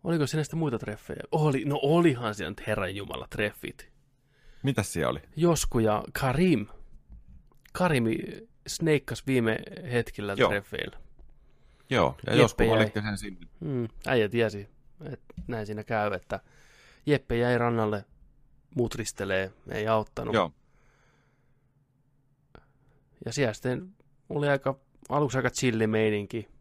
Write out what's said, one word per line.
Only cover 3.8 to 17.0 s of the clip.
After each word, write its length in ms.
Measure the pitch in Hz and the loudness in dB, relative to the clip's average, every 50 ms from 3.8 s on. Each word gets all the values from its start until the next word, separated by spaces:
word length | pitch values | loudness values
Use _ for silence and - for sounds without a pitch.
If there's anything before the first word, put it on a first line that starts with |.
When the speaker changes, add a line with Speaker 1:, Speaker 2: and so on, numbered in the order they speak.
| - - _ _ _ _ _ _ _ _ _ _ _ - - - | -20 -20 _ _ _ _ _ _ _ _ _ _ _ -20 -16 -4
Speaker 2:
Mitäs 300 | - 139 139 - 104 - | -2 0 0 0 -2 -2
siellä 180 | - 85 73 60 | -2 -2 0 0
oli? 100 | 64 76 - - - | -2 -4 -10 -12 -2
Speaker 1:
Josku 420 | 151 165 170 165 - - - - 120 | 2 4 4 4 4 0 0 2 2
ja 260 | 110 107 104 107 - - - - | 2 4 2 0 -2 -6 -4 -2
Karim. 460 | 135 131 123 147 185 185 156 107 104 - - - - - - - _ _ - - - - - - - - - - _ - | 0 0 2 4 4 4 4 2 0 -6 -10 -18 -18 -20 -20 -20 _ _ -20 -20 -20 -20 -20 -20 -20 -20 -20 -20 _ -14
Karimi 440 | - - 185 175 151 127 113 110 113 - - - - - 226 _ _ _ _ | -2 0 2 2 4 2 2 2 0 -2 -6 -10 -12 -16 -18 _ _ _ _
sneikkasi 560 | - - - 165 160 151 139 - - 127 - - | -10 -6 -2 2 2 2 2 2 -4 -8 -6 -2
viime 320 | 139 135 123 117 110 110 - - - - - - - | 2 2 4 4 2 0 0 -6 -12 -14 -12 -8 -2
hetkellä 420 | 123 120 113 - - - 104 101 101 - | -2 -2 -2 -2 -8 -8 -6 -6 2 2
Speaker 2:
Joo. 100 | 120 101 | 2 2
Speaker 1:
treffeillä. 480 | 101 101 - - 107 - - - - - - - - - - - - - - - - _ - - - _ - - | 2 0 -4 -6 -8 -8 -8 -8 -10 -16 -18 -20 -20 -20 -20 -20 -20 -20 -20 -20 -20 _ -20 -20 -20 _ -6 0
Speaker 2:
Joo, 260 | 131 117 85 65 67 - - | 2 4 4 2 2 -4 -4
ja 60 | - | 2
Speaker 1:
Jeppe 100 | - 123 | 6 6
Speaker 2:
Josku 200 | 120 110 - - | 6 6 6 2
Speaker 1:
jäi. 80 | 117 113 | 2 4
Speaker 2:
valitti 300 | 113 113 110 107 - 104 | 4 4 2 2 0 -4
sen 160 | 104 107 101 95 | -4 -4 -4 -6
sinne. 280 | 107 101 92 90 - - - - | -8 -10 -12 -14 -18 -20 -14 -10
Speaker 1:
Mm, 280 | 165 151 135 123 117 110 - - - | -6 -4 -4 -4 -4 -6 -8 -10 -4
äijä 220 | - 135 120 107 101 | 0 2 2 2 2
tiesi, 400 | 104 117 113 107 104 101 98 - _ _ _ - - - 156 139 | 2 0 0 0 0 -6 -12 -14 _ _ _ -20 -20 -16 -12 -12
että 220 | 131 - _ - - - - | -12 -14 _ -18 -16 -14 -10
näin 200 | - 123 110 107 | -8 -6 -6 -6
siinä 180 | 101 107 107 104 | -6 -8 -10 -6
käy, 280 | - 117 107 107 104 95 | -2 -2 0 0 0 -2
että 260 | 90 - _ 107 95 _ _ _ - - - - - - - _ _ | -4 -6 _ -10 -10 _ _ _ -20 -20 -20 -20 -20 -20 -20 _ _